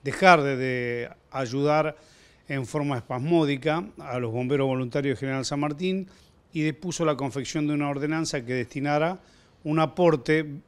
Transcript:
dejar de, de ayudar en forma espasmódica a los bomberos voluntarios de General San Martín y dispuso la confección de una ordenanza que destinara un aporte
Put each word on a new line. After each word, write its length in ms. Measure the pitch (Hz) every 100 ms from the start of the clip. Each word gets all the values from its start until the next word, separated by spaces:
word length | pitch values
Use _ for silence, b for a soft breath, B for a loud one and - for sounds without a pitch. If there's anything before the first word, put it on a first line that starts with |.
dejar 400 | 139 - 185 170
de, 140 | 139 131
de 540 | 131 127 120 120 120 - _
ayudar 640 | 131 127 131 147 151 156 - b b b b -
en 160 | 139
forma 320 | 123 151 143 127
espasmódica 880 | - 127 143 170 151 139 151 156 202 -
a 200 | 151 123
los 140 | 120
bomberos 340 | 117 127 143 135
voluntarios 500 | 131 127 143 139 131
de 100 | 135
General 180 | 135
San 160 | 123 143
Martín 460 | 147 147 185 190 190 b b b _
y 80 | 170
dispuso 420 | 156 147 180 160
la 140 | 160 135
confección 480 | 139 135 123 160 147
de 80 |
una 160 | 147 143
ordenanza 560 | 139 151 160 156 147 117
que 80 |
destinara 680 | 127 117 143 143 147 160 185 b b b b
un 160 | 151 160
aporte 680 | 156 - 175 151 117 156 151 139